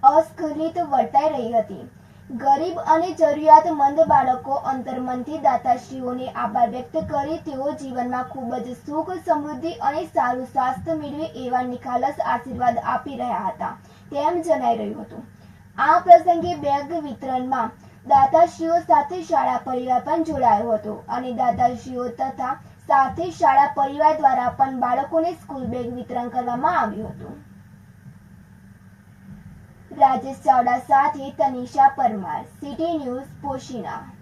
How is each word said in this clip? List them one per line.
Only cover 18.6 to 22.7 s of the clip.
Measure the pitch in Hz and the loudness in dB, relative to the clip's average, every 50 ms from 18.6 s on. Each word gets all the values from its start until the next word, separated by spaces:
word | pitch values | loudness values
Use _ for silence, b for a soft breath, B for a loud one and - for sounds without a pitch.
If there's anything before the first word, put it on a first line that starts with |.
| 320 330 330 349 339 - | -2 0 0 0 4 4
સાથે | 339 302 294 285 370 370 320 311 | 4 4 4 0 -6 -10 -4 -2
શાળા | 330 285 254 - 254 - - | 0 0 2 0 -2 -2 -4
પરિવાર | 262 254 247 247 254 254 247 254 | -4 -6 -4 -2 0 0 0 0
પણ | 277 311 330 320 320 | 0 -2 -2 0 -2
જોડાયો | 311 269 254 233 208 202 233 233 226 | -2 2 4 4 4 4 2 0 -2
હતો | 214 214 214 214 - - - - | -2 -2 -6 -10 -10 -10 -8 -8
અને | 247 254 254 240 220 | -6 -6 -6 -4 -2
દાતાશ્રીઓ | 254 247 233 - 254 240 254 233 - 254 254 247 247 247 233 - | 0 0 2 2 2 0 0 -2 -10 -10 -8 -6 -6 -6 -6 -6
તથા | 262 269 - - 254 254 262 - B B | -6 -6 -4 -6 -4 -6 -6 -6 B B